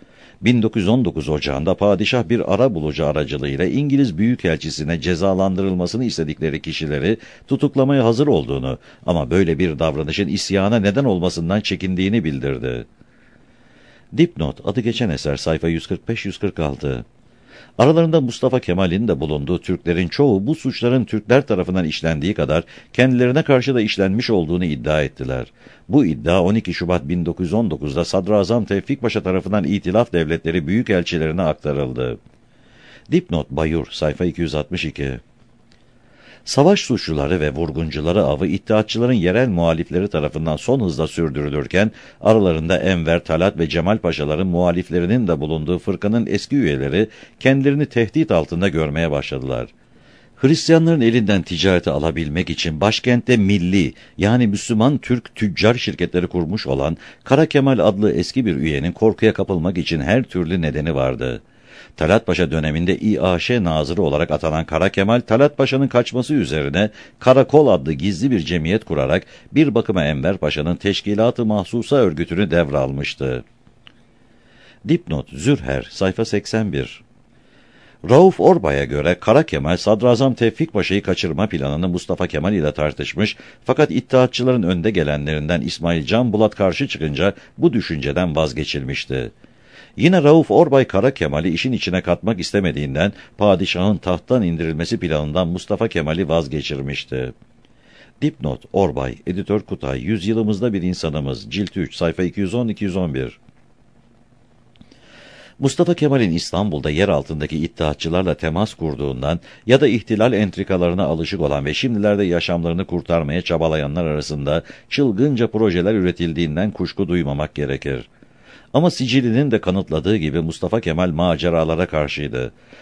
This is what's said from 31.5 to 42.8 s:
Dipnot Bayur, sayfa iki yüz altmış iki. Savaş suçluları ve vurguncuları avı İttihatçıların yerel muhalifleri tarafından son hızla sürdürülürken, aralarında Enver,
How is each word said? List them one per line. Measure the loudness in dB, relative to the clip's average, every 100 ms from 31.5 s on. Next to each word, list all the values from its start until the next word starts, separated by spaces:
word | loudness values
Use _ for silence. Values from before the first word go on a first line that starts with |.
| -2 -4 -4 -4 -4 -6 -8 _ _ _ _ _ -20 -20 -20 -2
Dipnot | -2 0 -4 -2
Bayur, | -2 0 -2 -4
sayfa | -2 -2 0 -4
iki | -2
yüz | -4 -4
altmış | -4 -6 -6
iki. | -6 -6 -8 -14 _ _ _ _ _ _ _ _ _ -20 -18 -4
Savaş | 4 6 4
suçluları | 2 -2 -2 -2 0 0
ve | 0
vurguncuları | -2 -4 -2 -4 -2 0 2
avı | 2 0 0
İttihatçıların | -2 0 0 0 0 2
yerel | 2 2 2 2
muhalifleri | 2 2 0 -2 -2 -2
tarafından | -2 -2 -4 -4 -4
son | -2 0
hızla | 0 -2 -4
sürdürülürken, | -2 -2 -2 -4 -4 -2 0 0 -2 -20 -2
aralarında | 4 4 4 2 0
Enver, | 0